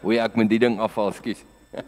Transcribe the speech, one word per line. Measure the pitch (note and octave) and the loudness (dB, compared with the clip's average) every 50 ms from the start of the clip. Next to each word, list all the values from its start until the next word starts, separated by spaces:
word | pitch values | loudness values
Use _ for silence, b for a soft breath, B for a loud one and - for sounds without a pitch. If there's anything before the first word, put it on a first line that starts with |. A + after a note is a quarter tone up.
| - | 0
Oei, | F#2+ A2+ A#2 | 0 0 0
ek | A#2 A2 - | 0 0 0
moet | A#2 A2 G#2 | 0 2 2
die | A2 A2+ | 4 4
ding | A#2+ A#2+ A#2 G2 | 4 2 2 0
afhaal, | A2+ G#2+ - A#2 G#2 G2 F2+ | -2 -4 -2 -2 -2 -2 -4
skus. | - - A#2+ G2 - - _ _ _ _ _ | -6 -10 -10 -10 -10 -12 _ _ _ _ _
<laughs> | - - - | -14 -14 -12